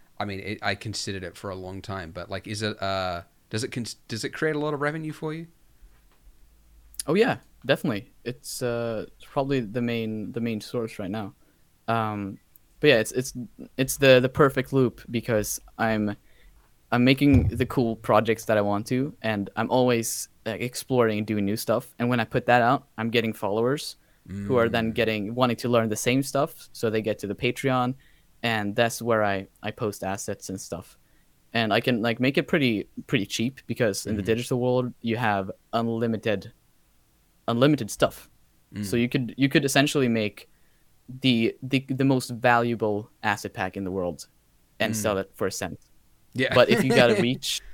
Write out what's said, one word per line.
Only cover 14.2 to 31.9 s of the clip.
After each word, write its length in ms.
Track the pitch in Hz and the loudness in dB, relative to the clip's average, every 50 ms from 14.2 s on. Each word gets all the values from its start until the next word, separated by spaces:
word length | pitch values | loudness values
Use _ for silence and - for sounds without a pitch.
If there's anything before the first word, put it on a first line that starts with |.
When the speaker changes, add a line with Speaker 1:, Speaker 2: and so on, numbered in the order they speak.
| 127 131 | 6 4
Speaker 2:
perfect 440 | - - 156 135 135 135 131 - - | 4 4 4 4 4 0 -2 0 2
loop 280 | 135 131 117 - - - - | 2 2 2 0 -4 -10 -8
because 500 | - 117 110 - 117 107 104 - - - - - - - | -6 -4 -2 0 0 0 0 -2 -4 -8 -10 -12 -6 -2
I'm, 380 | 110 113 110 107 107 101 104 - _ - - - - - - _ _ _ _ _ _ _ | 0 0 0 0 0 -2 -4 -8 _ -20 -20 -20 -20 -20 -20 _ _ _ _ _ _ _
I'm 120 | - 120 123 | 2 4 6
making 440 | 131 135 131 143 143 139 127 - - | 6 6 6 6 6 6 6 6 4
the 180 | - 120 131 | 0 0 -2
cool 300 | 120 - - 123 113 113 | 0 0 0 0 0 0
projects 500 | - - - 117 104 113 113 113 107 - | -2 0 4 4 6 6 4 2 0 0
that 120 | - 110 107 | 0 2 2
I 40 | |
want 240 | 101 101 104 104 110 - | 2 2 0 -2 -2 -2
to, 280 | 131 127 135 151 - - - | -2 -2 -2 -2 -6 -6 -4
and 260 | 110 110 104 98 95 - | -2 -2 -2 -4 -4 -4
I'm 140 | - 113 - | -4 -2 2
always, 580 | - 127 127 123 120 117 113 - - - - - _ _ - | 2 4 4 4 2 2 0 -2 -6 -6 -8 -12 _ _ -10
like, 160 | 117 110 92 | -8 -6 -6
exploring 560 | 107 127 127 - - - 135 123 120 113 107 104 | -6 -8 -8 -8 -6 0 2 4 4 4 2 0
and 100 | 107 104 | -2 -2
doing 160 | 107 104 101 | -2 0 0
new 120 | 98 104 113 | 0 -2 -2
stuff. 380 | - - 113 117 - - - - | -2 0 0 0 -2 -6 -6 -4
And 80 | 120 120 | -2 0
when 100 | 123 120 | 0 0
I 40 | 113 | 0
put 200 | - - 127 117 | -2 -2 -2 2
that 160 | - 120 123 | 4 4 6
out, 260 | 117 117 131 135 - _ _ - | 6 4 2 2 0 _ _ -6
I'm 120 | 113 117 | -4 0
getting 240 | 113 120 110 113 107 | 2 2 2 0 -2
followers 640 | - - 101 101 110 117 123 139 156 - - - - _ _ _ _ - - 90 101 101 | -4 -4 -2 0 0 0 0 0 -2 -6 -10 -14 -16 _ _ _ _ -18 -14 -12 -8 -4
who 140 | 101 131 123 | 0 2 2
are 100 | 117 117 | 2 2
then 220 | 113 117 113 113 | 2 0 0 0
Speaker 1:
Mm. 20 | 110 | 0
Speaker 2:
getting, 400 | 120 113 110 110 107 101 101 120 | 0 0 0 0 -2 -4 -4 -2
wanting 200 | 123 127 123 117 - | 0 0 0 0 0
to 120 | - 123 | 0 2
learn 200 | 120 117 113 110 | 2 4 2 2
the 60 | 107 | 0
same 260 | - - - 123 135 | -2 0 2 2 2
stuff. 460 | 139 139 - 139 147 160 - - - - - | 0 0 0 -2 -2 -2 -4 -10 -20 -20 -8
So 160 | - - 113 | -4 -2 0
they 120 | 107 113 | 0 0
get 160 | 107 110 104 - | 0 -2 -2 -2
to 80 | - 98 | -4 -6
the 60 | 101 | -4
Patreon, 600 | - - 123 120 - - 135 131 127 123 123 131 - - - - _ _ _ _ _ - | -2 -2 -2 -2 -2 -2 0 0 2 0 0 -2 -6 -12 -20 -20 _ _ _ _ _ -4
and 320 | 120 113 110 104 101 101 | -2 -2 -2 -2 -2 0
that's 260 | 117 117 117 117 - | 0 0 0 0 -2
where 220 | 113 117 117 110 107 | -2 0 2 2 2
I, 240 | 101 98 95 98 - _ _ - | 2 0 -2 -6 -8 _ _ -10
I 80 | 104 | -10
post 320 | 107 - 120 107 98 - - | -6 -4 -4 -4 -4 -4 -6
assets 460 | 95 95 98 - - 101 - - - | -6 -6 -6 -6 -8 -10 -10 -10 -10
and 100 | - 95 | -10 -10
stuff. 360 | - - - 82 - - - _ _ _ _ _ _ _ _ _ _ _ - | -10 -10 -10 -10 -10 -14 -20 _ _ _ _ _ _ _ _ _ _ _ -2
And 200 | 117 113 107 101 | -2 0 2 2
I 60 | 113 | 2
can, 220 | 117 135 | 4 2